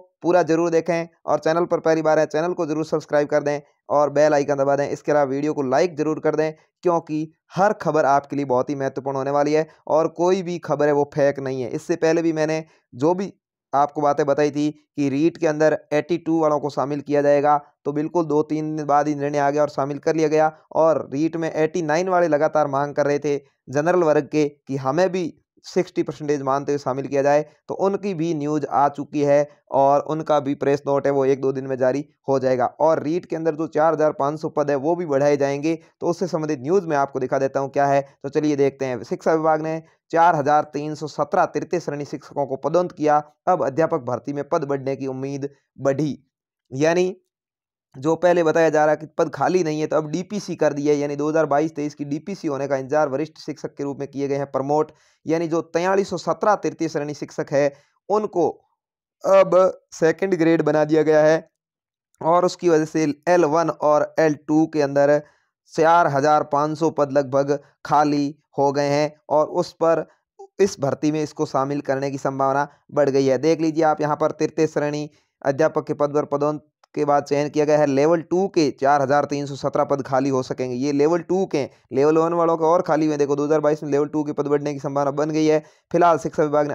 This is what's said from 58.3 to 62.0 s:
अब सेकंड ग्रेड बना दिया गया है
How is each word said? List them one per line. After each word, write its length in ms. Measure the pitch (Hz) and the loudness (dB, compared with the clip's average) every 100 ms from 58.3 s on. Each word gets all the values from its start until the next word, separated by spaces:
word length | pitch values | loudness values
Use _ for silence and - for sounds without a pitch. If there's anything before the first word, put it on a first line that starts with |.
| 175 147 - _ _ _ _ _ _ | -2 -2 -4 _ _ _ _ _ _
अब 320 | 156 196 185 175 185 - _ | 4 4 6 4 2 0 _
सेकंड 420 | - 160 160 196 | 0 0 2 0
ग्रेड 280 | 175 165 165 | 2 2 2
बना 220 | 151 151 | 2 2
दिया 180 | 151 156 | 2 2
गया 200 | 151 156 | 4 4
है 260 | 156 160 - _ _ _ _ _ | 6 2 -2 _ _ _ _ _